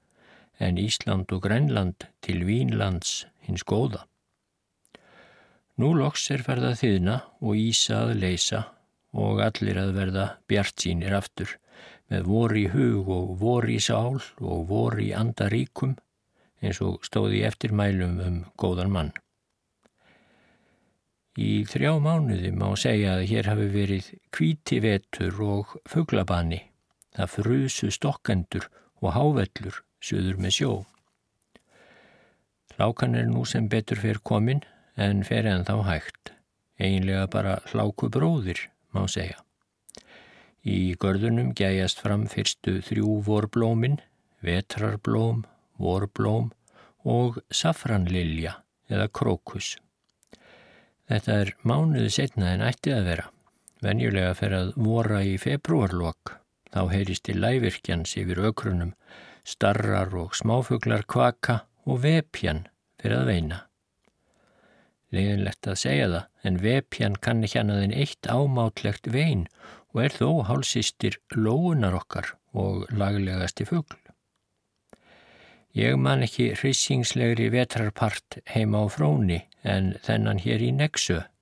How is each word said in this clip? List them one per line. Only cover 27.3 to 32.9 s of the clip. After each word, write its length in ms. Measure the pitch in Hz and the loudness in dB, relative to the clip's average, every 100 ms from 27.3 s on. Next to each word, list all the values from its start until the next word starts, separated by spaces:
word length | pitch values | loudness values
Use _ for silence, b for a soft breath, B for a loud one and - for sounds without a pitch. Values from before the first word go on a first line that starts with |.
| - 104 131 131 - 104 | -2 0 2 0 -2 -4
stokkendur 800 | - 143 - - 98 87 95 - b b b | -2 -4 -2 0 0 0 -6 -8 b b b
og 100 | 95 | 0
hávellur 720 | 117 151 139 98 - 95 - _ - | 2 4 2 0 -4 -10 -12 _ -14
suður 380 | - 101 92 95 | -4 -2 -2 0
með 160 | 92 - | 0 0
sjó. 180 | 139 98 101 _ _ _ _ _ _ _ b b b b b b b b b _ _ - | 0 -2 -6 _ _ _ _ _ _ _ b b b b b b b b b _ _ 0
Hlákan 380 | 107 | 0